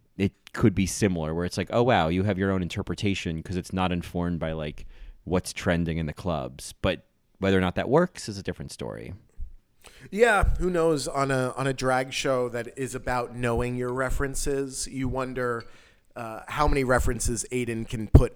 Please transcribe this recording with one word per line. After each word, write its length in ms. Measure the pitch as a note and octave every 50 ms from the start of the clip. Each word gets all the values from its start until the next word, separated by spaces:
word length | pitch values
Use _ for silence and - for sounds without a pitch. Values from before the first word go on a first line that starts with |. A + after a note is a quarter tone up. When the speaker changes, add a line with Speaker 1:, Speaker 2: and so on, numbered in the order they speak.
| _ _ _
Speaker 1:
it 140 | - G2 G2 - _ _ - -
could 200 | - - G#2+ F#2
be 120 | G2+ F#2+
similar 480 | F2 - - A2+ G2+ F2+ E2 D#2 D#2 D#2+
where 80 | E2+ F2+
it's 140 | F2+ -
like, 120 | G#2 F2+ - -
"Oh, 100 | A#2 A#2+
wow, 240 | B2+ A#2 F#2 E2
you 160 | E2 E2+ F#2 F#2+
have 140 | G#2+ G2
your 140 | F2+ G2 G2
own 100 | F#2+ F#2+
interpretation 840 | F2+ E2 - G2+ F#2 - F2+ - - G2+ F#2+ - - F2 E2 D#2+ -
'cause 140 | - F2+
it's 160 | F2+ F2+ - -
not 180 | F#2 F#2 F2+
informed 480 | F2+ F2 E2+ - - F2+ F2 E2+ F2 D#2
by, 140 | E2+ D#2+ D#2+
like, 320 | D#2+ D#2 D#2 D#2 - - - - - - - - - _
what's 260 | - F2 F2+ - -
trending 460 | - - - G2 E2+ E2+ F2 E2 D#2+
in 80 | E2 E2
the 80 | D2+ -
clubs." 600 | - - F#2 E2 D2 B1+ B1+ C2+ - - - - _
But 240 | - F#2+ E2+ - _ _ _ _ _ _ _ _
whether 180 | F#2+ G2 G2
or 40 | F#2
not 140 | F#2 F2+ -
that 140 | G2+ F2 F#2
works 400 | B2+ D#3+ F3+ F3+ - - - -
is 80 | G2+
a 60 | G2 F2+
different 280 | - F2 - C#2+ C#2
story. 420 | - - - A1+ G1+ A1 A1+ - - - - _ _ - - - - - _ _ _ _ - - - - C3+ -
Speaker 2:
Yeah, 340 | F#3+ G3+ A#3 A#3 G#3 G3 F3 - - -
who 100 | E3 F#3
knows? 400 | F3+ E3+ D#3+ E3 D#3+ C#3 B2+ E3
On 200 | C#3+ C#3 C#3 C#3
a, 240 | C3+ C3 B2+ B2+ -
on 100 | A#2+ C3+
a 60 | C#3 C3+
drag 400 | C3 B2+ B2+ C3 B2+ C3 C3+ C3
show 340 | - - C#3+ C3+ B2+ B2+ B2
that 280 | A2+ A#2+ A2+ A#2+ -
is 180 | C3+ C3+ A#2 A#2+
about 400 | B2+ G#2 C3 B2 B2 B2 B2 A#2
knowing 400 | A#2+ B2 A#2+ A#2 A#2 A#2+ B2 B2
your 160 | B2 B2 B2
references, 960 | B2 C3 C3 B2+ - - C#3+ C#3 C3+ - - D3 C#3 C3+ C#3 C3 C3 - - B2
you 200 | - C3 C3 B2+
wonder, 560 | B2 C3 B2+ B2+ B2+ B2+ B2 A#2+ A#2 A#2 A2+ - - - - - _ _ _ _ _
uh, 260 | A#2+ A#2 A2+ A2 G#2 -
how 220 | - - D3+ D3 D3
many 160 | D3 C#3 C3
references 600 | B2 B2+ A#2+ - C3 B2 A2+ - B2+ A#2+ G#2+ - -
Aiden 340 | B2 B2+ B2 A#2 A#2 A2+ A2+ -
can 180 | - A2 A2
put 260 | G2+ - - B2+ A2 -